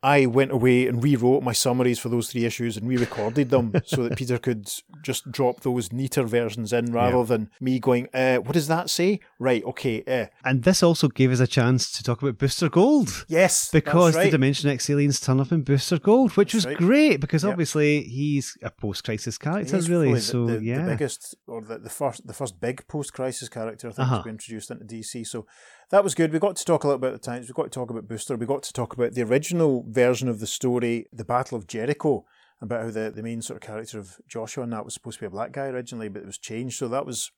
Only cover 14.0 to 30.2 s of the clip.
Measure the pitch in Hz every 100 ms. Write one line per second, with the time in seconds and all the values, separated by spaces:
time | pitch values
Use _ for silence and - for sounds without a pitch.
14 | 175 160 196 151 135 139 143 139 - 143
15 | 143 135 - 131 131 170 131 139 - 170
16 | - 226 254 - 202 220 180 - 170 269
17 | 302 156 139 160 180 185 156 151 147 147
18 | 135 123 147 143 127 - 110 _ 107 98
19 | - 110 - 110 147 185 196 190 165 175
20 | 147 120 107 123 117 113 110 127 175 127
21 | 139 - - - - 117 110 113 113 -
22 | 139 - - 110 135 90 117 131 - 151
23 | 139 - 131 123 117 - 113 107 120 107
24 | 131 120 117 110 - 110 - 117 107 113
25 | 110 123 110 117 104 _ - - _ 196
26 | 196 151 160 160 202 - - 160 143 139
27 | 127 117 - 123 120 131 143 - 120 117
28 | 107 113 - 120 117 135 - - 117 -
29 | 120 117 113 127 151 175 160 127 117 113
30 | 123 123